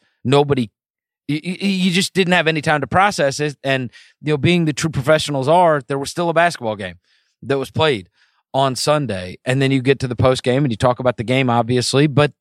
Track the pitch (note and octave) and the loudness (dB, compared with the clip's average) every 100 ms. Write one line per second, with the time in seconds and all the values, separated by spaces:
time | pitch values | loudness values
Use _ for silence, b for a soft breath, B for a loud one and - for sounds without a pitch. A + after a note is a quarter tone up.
0 | _ _ B2 C#3+ C#3+ C3+ A2 _ _ _ | _ _ 0 2 2 0 -4 _ _ _
1 | _ _ - D3+ E3 F#3 G3+ F#3+ F#3 F3 | _ _ -6 -6 -6 -4 -2 0 0 0
2 | F3 F#3 F3+ F3+ D#3 D#3+ D#3+ D3+ C3+ F3+ | 0 -2 2 2 2 0 0 -2 0 2
3 | G3+ F#3 C#3+ C3+ D3+ C3+ C#3 C3+ B2 B | 2 2 -2 -2 -6 -4 -4 -2 -4 B
4 | B _ C#3+ D3+ E3 F3 D#3+ C#3+ D#3+ C3+ | B _ -4 0 2 2 0 -2 -4 -2
5 | C3 D#3 - C#3+ C3 E3+ F3 D3 - C#3 | 2 2 0 -2 2 4 4 2 -2 -8
6 | C3+ - E3+ D#3+ F3 - A2+ G#2 F#2+ E2+ | -6 -4 -2 2 0 0 -6 -6 -10 -14
7 | _ _ _ _ A2+ C#3 B2+ - D#3+ A2+ | _ _ _ _ -4 -4 -4 0 0 0
8 | F2 _ _ _ _ C3+ C3+ B2 - D3+ | -6 _ _ _ _ -2 -2 0 0 0
9 | C3 A2+ F#2 - - C3 C3+ C3+ B2+ C3+ | -2 -6 -10 -8 -2 0 2 2 2 0
10 | B2 A#2+ C3 B2+ B2+ B2+ D3 A2 B2+ B2 | 0 0 2 2 0 0 0 0 0 2
11 | B2 B2 A2 C3 B2+ A#2 A2+ B2 A#2+ C3+ | -2 -2 -2 0 2 0 0 -2 0 2
12 | D3+ C3 D3+ - | 2 2 0 -2